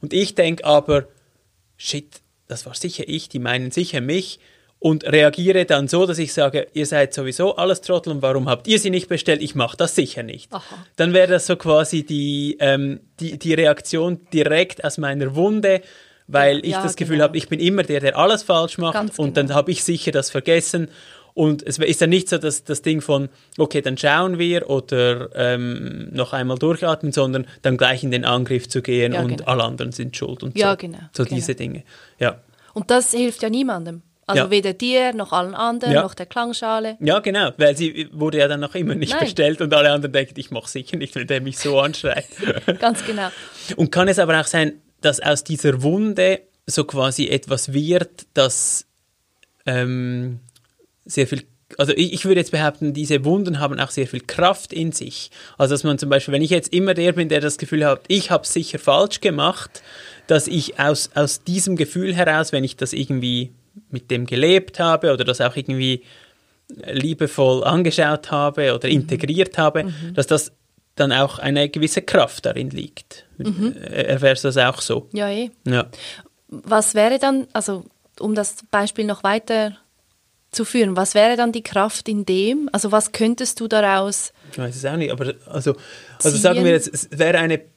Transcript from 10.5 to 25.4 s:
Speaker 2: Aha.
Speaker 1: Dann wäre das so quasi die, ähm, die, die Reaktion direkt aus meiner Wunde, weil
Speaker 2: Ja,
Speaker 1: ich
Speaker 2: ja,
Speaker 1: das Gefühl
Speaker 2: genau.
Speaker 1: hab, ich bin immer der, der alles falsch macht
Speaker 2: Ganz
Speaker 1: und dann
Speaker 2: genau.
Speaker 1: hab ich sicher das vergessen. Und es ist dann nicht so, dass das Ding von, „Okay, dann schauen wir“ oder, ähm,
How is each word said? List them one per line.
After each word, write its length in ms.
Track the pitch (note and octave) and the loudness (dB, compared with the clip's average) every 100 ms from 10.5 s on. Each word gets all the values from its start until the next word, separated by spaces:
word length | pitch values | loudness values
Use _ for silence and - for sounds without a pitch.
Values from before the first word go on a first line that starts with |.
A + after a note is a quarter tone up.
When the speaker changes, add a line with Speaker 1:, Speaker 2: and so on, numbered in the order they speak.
Speaker 2:
Aha. 340 | F#3+ - - - | -14 -14 -20 -20
Speaker 1:
Dann 180 | - E3 | -2 4
wäre 140 | F#3 F#3 | 6 6
das 140 | F3+ - | 4 2
so 100 | F3+ | -2
quasi 480 | E3 D3+ D3+ E3 | 4 2 4 -4
die, 520 | D3 D3 C#3+ C#3+ C#3+ D3+ | -4 -4 -2 -4 -4 0
ähm, 400 | C#3+ C#3 C#3 C#3 _ _ | 2 2 0 -6 _ _
die, 200 | E3 D#3+ | -10 -8
die 160 | E3 | -2
Reaktion 680 | D#3 D#3+ D3 - E3 E3+ F3 _ | 2 4 2 -2 -2 -2 -4 _
direkt 520 | D#3+ D3 D#3 F#3 - | 0 2 2 2 0
aus 120 | D3+ - | -6 -4
meiner 360 | D3 C#3 C3+ | -4 -2 -4
Wunde, 460 | C3+ F#3+ G#3+ G3+ F#3+ F#3 - - _ _ | 0 2 2 2 2 0 -20 -20 _ _
weil 300 | C#3 C#3+ C#3+ | 4 4 4
Speaker 2:
Ja, 40 | |
Speaker 1:
ich 60 | D3 | 0
Speaker 2:
ja, 120 | F#3+ | -2
Speaker 1:
das 100 | F#3+ | -4
Gefühl 220 | - F3 D#3 | -4 -2 4
Speaker 2:
genau. 80 | |
Speaker 1:
hab, 100 | D3 | 4
ich 140 | E3 - | 4 -2
bin 100 | D#3+ | 0
immer 240 | E3+ G3 | 0 2
der, 160 | F3 C#3+ | 0 0
der 180 | C3+ C3+ | 0 4
alles 280 | E3+ G#3+ | 4 4
falsch 340 | - E3+ E3 - | 2 2 2 -2
macht 140 | E3+ | -2
Speaker 2:
Ganz 240 | G#3+ G#3+ - | -2 -4 -2
Speaker 1:
und 180 | D3 E3 | -2 0
dann 100 | C#3 | 2
Speaker 2:
genau. 100 | C#3+ | 2
Speaker 1:
hab 100 | D3 | 0
ich 140 | F3 | -2
sicher 300 | - E3+ - | -2 -2 0
das 180 | C#3+ C3+ | -2 -2
vergessen. 580 | C#3+ - E3 E3 F3 D#3+ - - - _ | -4 2 2 2 -2 -4 -8 -20 -20 _
Und 300 | - D#3 D3+ | 0 2 2
es 140 | - C#3+ | -4 -2
ist 220 | D#3 D#3 | 0 2
dann 100 | E3 | 4
nicht 180 | F#3 F#3 | 4 2
so, 80 | E3+ | -2
dass 240 | D3+ C#3+ | -2 -6
das 180 | - C#3+ | -6 -4
Ding 180 | - D#3+ | 0 -2
von, 280 | - C#3+ C#3 _ _ - | 0 0 -2 _ _ -2
„Okay, 220 | D3+ D3 | 0 0
dann 160 | C3+ C3 | -2 0
schauen 400 | D3 D3+ F#3 F3+ | 2 4 2 0
wir“ 320 | E3+ F3 - | 0 0 0
oder, 600 | C#3 - C3 B2 A#2+ B2 | -2 0 2 2 0 -6
ähm, 720 | - | -2